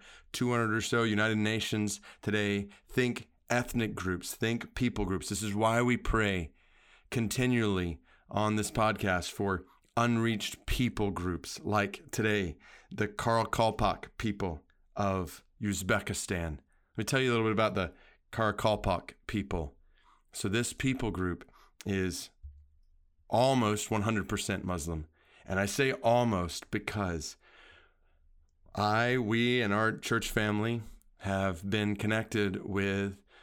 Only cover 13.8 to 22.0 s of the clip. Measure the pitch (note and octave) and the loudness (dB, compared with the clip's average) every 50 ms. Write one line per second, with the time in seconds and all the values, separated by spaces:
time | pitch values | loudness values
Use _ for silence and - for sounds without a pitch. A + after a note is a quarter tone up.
13.8 | A2+ G2 F2 - - - - - - A2 G2+ G2+ G2+ F2+ D#2+ D2+ - _ _ _ | 2 0 0 -2 -6 -14 -8 -4 -4 -2 -2 -2 -4 -4 -4 -6 -10 _ _ _
14.8 | _ _ - - G2+ G2 F#2+ F#2 F2+ - - - - _ _ - G#2+ G#2 G2+ E2+ | _ _ -4 -2 0 0 0 0 -2 -4 -8 -14 -20 _ _ -6 -4 -2 -2 -2
15.8 | F#2 F#2 A2+ G2+ - - G2+ - - - G2+ F2 E2+ E2 D2 C#2 - _ _ _ | 0 0 0 0 0 -4 -6 -6 -4 -4 -4 -2 -2 -4 -6 -8 -12 _ _ _
16.8 | _ _ _ - G#2+ - C#3+ C3+ C3 B2+ A#2+ A2+ A2+ A2 A2 G2+ A2 G#2+ F#2+ G2 | _ _ _ -6 -2 0 0 2 2 2 2 2 2 2 2 2 2 2 2 0
17.8 | F#2 E2 - - - - - _ _ _ - - A2+ G#2+ G2+ - - A2 G#2+ G2+ | -2 -2 -4 -10 -20 -20 -20 _ _ _ -2 0 0 0 2 2 2 2 2 2
18.8 | - G#2 F2+ E2+ - - - _ _ - - G#2 G2 - F#2 F2 D#2 D2 - _ | 2 0 0 0 -2 -8 -18 _ _ -6 -4 -4 -2 -2 -2 -4 -4 -6 -10 _
19.8 | _ _ _ _ _ _ _ _ _ _ - - - G2+ F#2+ A#2 A#2+ - - - | _ _ _ _ _ _ _ _ _ _ -10 -6 -4 -2 0 0 0 -2 -4 -2
20.8 | - C3 C3 C3 B2 G#2+ F2 F2+ F#2 F2+ E2+ - - - - - - _ _ - | 0 0 0 0 -2 -4 -2 -2 -2 -2 -2 -4 -8 -16 -20 -20 -20 _ _ -10
21.8 | - G2+ G2 F#2+ | -6 -4 -2 0